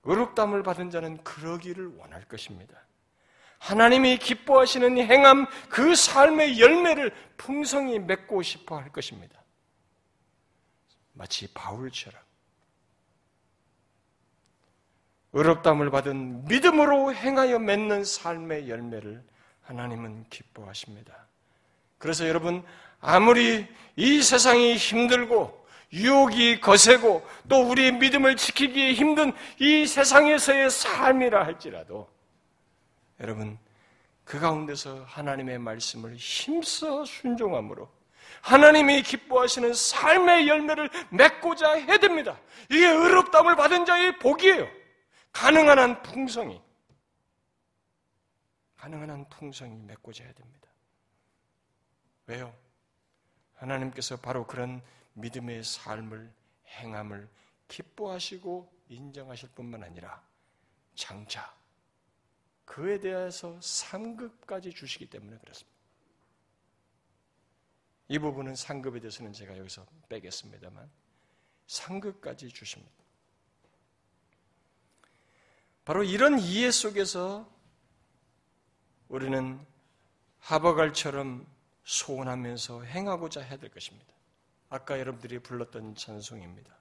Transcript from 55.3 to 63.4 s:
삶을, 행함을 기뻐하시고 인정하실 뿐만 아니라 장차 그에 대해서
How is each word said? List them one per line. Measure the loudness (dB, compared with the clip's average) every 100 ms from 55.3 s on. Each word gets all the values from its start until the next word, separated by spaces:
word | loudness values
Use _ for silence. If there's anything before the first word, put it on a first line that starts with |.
| -16 -16 -16
삶을, | -16 -16 -16 -16 -16 -20 -20 _ _ _ _
행함을 | -20 -18 -16 -16 -20 -20 _ _ _ _
기뻐하시고 | -20 -20 -16 -16 -14 -16 -16 -16 -16 _ _ _
인정하실 | -20 -20 -20 -20 -20 -20
뿐만 | -20 -20 -20
아니라 | -20 -20 -20 -20 _ _ _ _ _ _ _
장차 | -20 -20 -20 -20 -20 -20 _ _ _ _ _ _ _ _ _ _ _
그에 | _ -14 -10 -10
대해서 | -10 -12 -12 -16